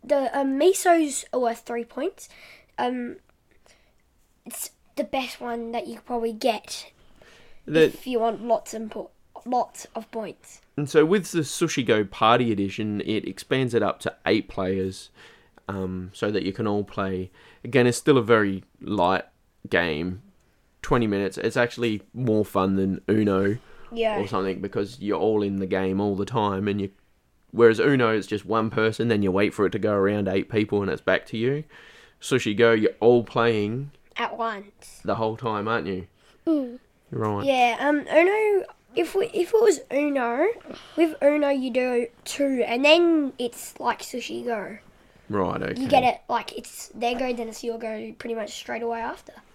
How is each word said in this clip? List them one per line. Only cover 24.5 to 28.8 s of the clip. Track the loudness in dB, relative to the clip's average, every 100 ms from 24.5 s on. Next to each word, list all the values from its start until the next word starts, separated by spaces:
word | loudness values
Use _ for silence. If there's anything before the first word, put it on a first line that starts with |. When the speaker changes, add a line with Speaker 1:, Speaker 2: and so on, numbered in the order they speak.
| -4
Speaker 2:
because | -6 -4 -6 -6
you're | -4 0
all | 2 2
in | 0 -2
the | -2
game | -2 0 0
all | 0 -2
the | -2
time. | 0 0 0 -2
And | -2
you, | -4 _ _ _ _ _ _
whereas | 6 6 8
Uno, | 4 4 2
it's | 0 -2
just | -6
one | -2 -2 0
person, | 0